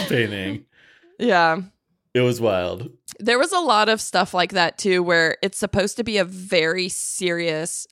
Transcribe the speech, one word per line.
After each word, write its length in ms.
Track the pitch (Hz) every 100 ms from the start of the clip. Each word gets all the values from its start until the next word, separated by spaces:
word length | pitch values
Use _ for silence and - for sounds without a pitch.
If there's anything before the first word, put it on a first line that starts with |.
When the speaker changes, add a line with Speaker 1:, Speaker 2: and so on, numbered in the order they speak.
| 190
Speaker 1:
<laughs> 40 |
painting. 560 | 127 107 101 95 98 - _ _ _ _ -
Speaker 2:
Yeah. 420 | 240 180 165 165 185 _ _ _ _
Speaker 1:
It 80 | 123
was 200 | 123 117
wild. 480 | 110 92 90 90 120 _ - -
Speaker 2:
There 180 | 208 247
was 120 | 330
a 80 | 370
lot 280 | 311 214 214
of 120 | 220
stuff 320 | - 185 185
like 200 | 185 175
that, 240 | 190 170 -
too, 260 | 202 180
where 340 | 175 170 160 -
it's 160 | 190 -
supposed 400 | 202 196 196 -
to 60 |
be 140 | 214 208
a 80 | 180
very 640 | 190 190 180 160 185 185
serious, 960 | - - - 180 170 170 156 165 - -